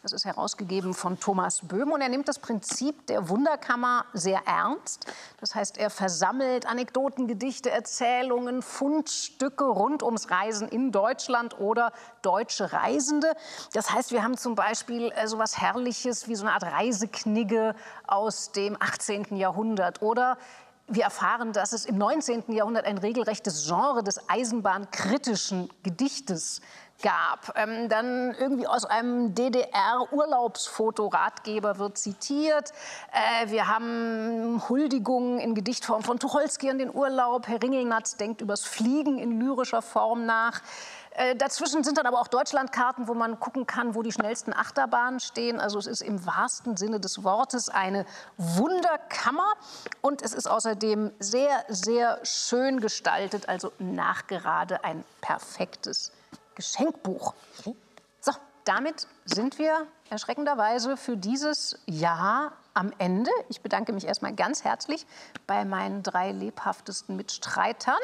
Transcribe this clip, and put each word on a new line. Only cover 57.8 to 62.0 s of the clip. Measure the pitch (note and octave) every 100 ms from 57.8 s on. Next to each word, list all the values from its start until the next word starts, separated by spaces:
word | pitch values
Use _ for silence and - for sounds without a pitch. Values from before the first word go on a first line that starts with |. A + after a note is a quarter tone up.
| _ - _ _
So, | - - - -
damit | - G3 C#4+ D#4+ - -
sind | - F#3 B3+ -
wir | D#4 D#4+ D#4 _ -
erschreckenderweise | G#3+ - B3 D4 C4+ G#3+ A#3+ A#3 C4
für | -
dieses | A3+ F#3+ C4+ D4+ D4 - -
Jahr | - D#3